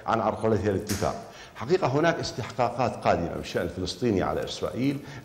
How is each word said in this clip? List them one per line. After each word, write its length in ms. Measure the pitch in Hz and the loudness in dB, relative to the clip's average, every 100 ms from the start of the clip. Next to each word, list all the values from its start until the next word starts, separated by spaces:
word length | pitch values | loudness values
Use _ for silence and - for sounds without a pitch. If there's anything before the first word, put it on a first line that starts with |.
| - | -2
عن 140 | 110 | 2
عرقلتها 500 | 101 101 110 107 98 | 2 2 2 4 2
الاتفاق. 440 | 95 - - 78 - - - - - | 0 -2 -2 -2 -2 -10 -16 -18 -10
حقيقة 300 | 110 185 156 | 0 2 4
هناك 340 | 135 165 160 | 4 4 2
استحقاقات 760 | 127 - 120 - 123 123 120 - | -2 -6 -8 0 0 2 0 2
قادمة 300 | 117 90 82 78 | 2 4 2 -4
بالشأن 260 | 78 120 | -4 -2
الفلسطيني 600 | 87 85 90 - 123 98 | -2 -2 -6 0 2 4
على 220 | 78 80 | 2 0
إسرائيل 540 | - - 80 110 131 139 - - | -4 -4 -4 0 0 0 -6 -8